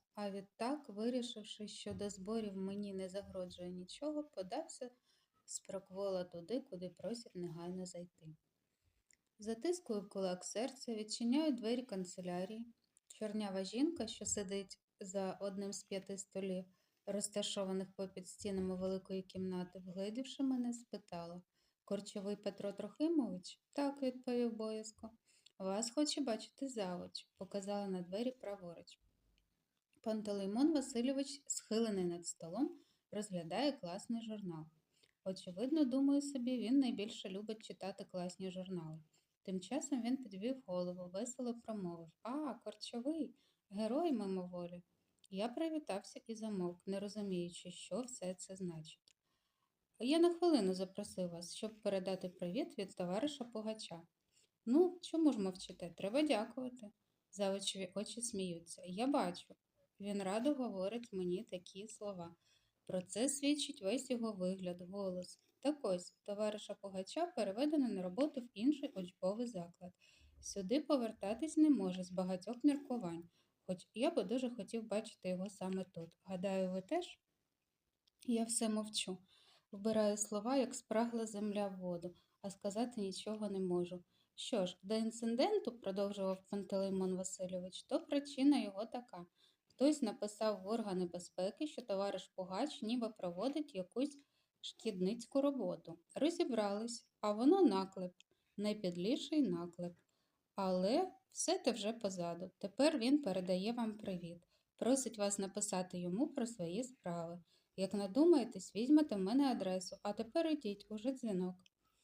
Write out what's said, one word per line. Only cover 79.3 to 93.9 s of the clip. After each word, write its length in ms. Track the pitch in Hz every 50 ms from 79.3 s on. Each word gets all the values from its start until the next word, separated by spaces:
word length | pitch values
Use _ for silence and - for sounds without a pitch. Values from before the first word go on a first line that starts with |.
| _ - - - - _ _ _
Вбираю 460 | - 202 196 220 220 220 214 208 208 208
слова, 400 | - - 214 208 202 233 269 277
як 180 | 254 254 -
спрагла 500 | - - - 220 214 233 233 233 233 226
земля 420 | 220 214 202 208 214 202 208 202 196
в 120 | 190 185
воду, 360 | 185 180 175 170 170 180 175 - _ _ _ _
а 80 | - 202
сказати 520 | 185 - - 202 190 214 240 247 247 226
нічого 480 | 202 190 190 - - 214 214 214 214 208
не 100 | 196 190
можу. 440 | 190 185 175 175 175 175 175 180 - _ _ _ _ _ _
«Що 300 | - - - - 214 185
ж, 140 | 180 - - -
до 120 | 190 220
інциденту», — 760 | 220 226 220 220 - - 233 233 233 285 403 427 403 403 - 240 233
продовжував 640 | - 196 196 196 202 202 202 202 190 190 190 185 - -
Пантелеймон 640 | - 202 190 180 - 190 196 196 190 190 190 185 185
Васильович, — 680 | 185 190 - - - 185 180 185 180 180 185 - - - -
«то 160 | 247 311 330
причина 540 | - 302 285 277 - - - 269 285 294 254
його 260 | 214 202 196 190 220
така. 400 | 233 - 247 240 - - 180 175 - _ _ _ _ _ _ _
Хтось 360 | _ _ - 247 294 302 302
написав 600 | - 214 202 - - 208 - - 220 220 208 190
в 60 | 185 190
органи 380 | 226 233 220 208 190 180 180
безпеки, 640 | 175 - 180 180 - - - 180 196 - - 311 302
що 140 | - -
товариш 500 | 240 - 202 190 196 202 190 185 - - _
Пугач 460 | - 185 180 185 190 254 294 - -
ніби 280 | - 214 240 254 226 214
проводить 640 | - - - 180 175 180 196 269 285 320 302 - -
якусь 440 | 190 180 -